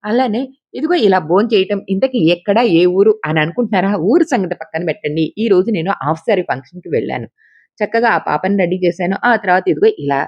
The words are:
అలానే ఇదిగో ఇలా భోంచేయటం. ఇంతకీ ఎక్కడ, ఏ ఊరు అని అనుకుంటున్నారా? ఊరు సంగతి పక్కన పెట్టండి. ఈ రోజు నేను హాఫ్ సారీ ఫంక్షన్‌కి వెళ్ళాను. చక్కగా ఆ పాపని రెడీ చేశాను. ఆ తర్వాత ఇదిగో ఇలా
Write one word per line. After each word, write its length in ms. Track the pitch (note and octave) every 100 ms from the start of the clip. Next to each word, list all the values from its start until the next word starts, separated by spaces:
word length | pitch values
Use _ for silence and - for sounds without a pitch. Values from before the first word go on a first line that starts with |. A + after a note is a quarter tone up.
అలానే 380 | G#3 A#3 B3+ G#3+ C4 _ _
ఇదిగో 220 | A#3+ D#4 F4
ఇలా 200 | G#3 F#3
భోంచేయటం. 600 | D#3 F3+ A3 G#3+ F#3 G3+ G3
ఇంతకీ 320 | G3 C4 C4 E3
ఎక్కడ, 280 | E3+ - G#3 B3
ఏ 100 | E3 F3+
ఊరు 240 | F3+ G#3 G#3+
అని 160 | D3+ D#3
అనుకుంటున్నారా? 520 | D#3 E3+ A3 F#3+ F#3+ G3+
ఊరు 220 | E3+ D4+ -
సంగతి 300 | B3+ F3+ F3+
పక్కన 260 | - E3 F3
పెట్టండి. 380 | D3+ D3+ D3+ D#3+
ఈ 120 | - A3+
రోజు 220 | F3+ F#3+
నేను 200 | G3+ E3+ -
హాఫ్ 260 | C3+ D#3+
సారీ 200 | - G3
ఫంక్షన్‌కి 460 | F3 C3 C3 F3 F3
వెళ్ళాను. 380 | C3+ B2+ B2+ A2+ _ _ _ _ _
చక్కగా 320 | G#3 A#3 A#3
ఆ 100 | F3
పాపని 360 | - D3+ F#3+ G3+
రెడీ 200 | F3 F3+
చేశాను. 360 | F3 E3 F3+ F#3+
ఆ 80 | A#3+ A3+
తర్వాత 280 | F#3+ F3+ F#3+
ఇదిగో 220 | D#3 G#3 -
ఇలా 200 | C#3+ C#3